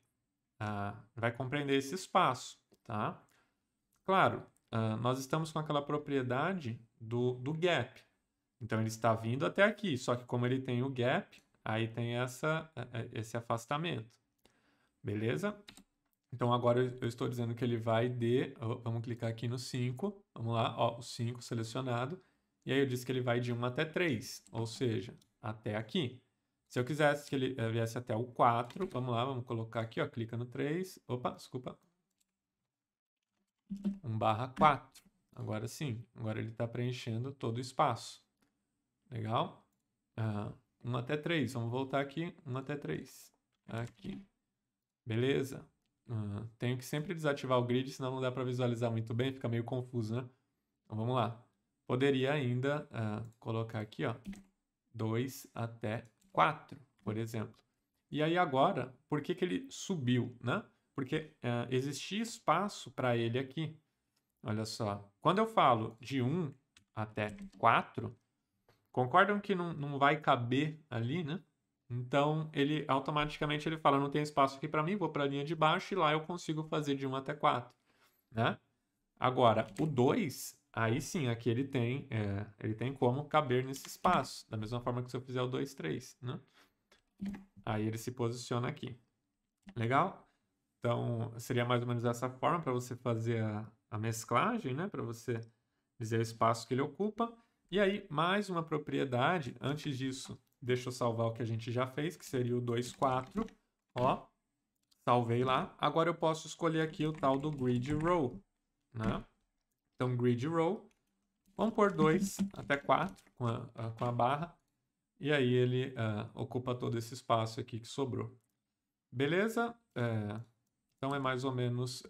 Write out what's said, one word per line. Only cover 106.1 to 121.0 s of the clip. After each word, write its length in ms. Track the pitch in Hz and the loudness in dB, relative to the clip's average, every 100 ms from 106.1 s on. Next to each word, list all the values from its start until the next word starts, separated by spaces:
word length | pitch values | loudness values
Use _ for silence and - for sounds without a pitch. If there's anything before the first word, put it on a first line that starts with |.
posso 320 | 160 160 156 - | 4 2 2 -6
escolher 360 | - 165 160 | 0 2 2
aqui 220 | 160 156 | 0 0
o 80 | 156 | -2
tal 240 | 151 139 139 | 2 2 4
do 140 | 151 | 0
grid 420 | 139 127 123 131 | 0 2 2 2
row, 460 | 151 165 175 123 - _ _ _ _ _ | 2 4 4 2 -2 _ _ _ _ _
né? 300 | 113 110 175 - _ _ _ _ _ _ - | -2 -2 -2 -6 _ _ _ _ _ _ -2
Então, 200 | 127 123 | 0 4
grid 300 | 123 120 147 | 4 4 2
row. 420 | 165 165 220 - _ _ _ _ _ _ - | 2 2 0 -6 _ _ _ _ _ _ 0
Vamos 180 | 214 | 0
pôr 180 | 220 202 | 4 4
dois 440 | 165 156 185 196 - 196 | 6 6 6 2 0 -2
até 240 | - - 143 | -2 -2 -2
quatro 400 | - 139 185 - _ - | 4 4 2 -6 _ -2
com 100 | 117 | -2
a, 220 | 113 - | -2 -6
a, 160 | - 113 | -8 -8
com 140 | 113 | -2
a 80 | 120 | -2
barra. 440 | 120 120 147 170 - _ _ _ _ _ - | 2 2 2 -4 -12 _ _ _ _ _ -6
E 140 | 139 | 2
aí 220 | 143 123 | 4 6
ele, 400 | 123 123 127 131 123 | 6 4 2 -2 -2
ah, 340 | 110 104 113 | -2 -2 -6
ocupa 400 | 123 120 127 127 | -6 -4 -2 -2
todo 240 | 123 120 117 | -2 -2 -2
esse 160 | 113 | -4
espaço 440 | 131 - 113 113 - | -10 2 2 2 -4
aqui 220 | 117 110 | -8 -10
que 80 | 113 | -8
sobrou. 500 | - 131 110 113 - _ _ _ _ _ _ _ | -4 -2 -2 -6 -10 _ _ _ _ _ _ _
Beleza? 640 | 123 143 180 220 233 233 - _ | -2 2 2 2 0 -2 -4 _
É, 460 | 127 117 110 104 110 - _ _ _ _ | -4 0 0 -2 -6 -10 _ _ _ _
então 160 | - | -6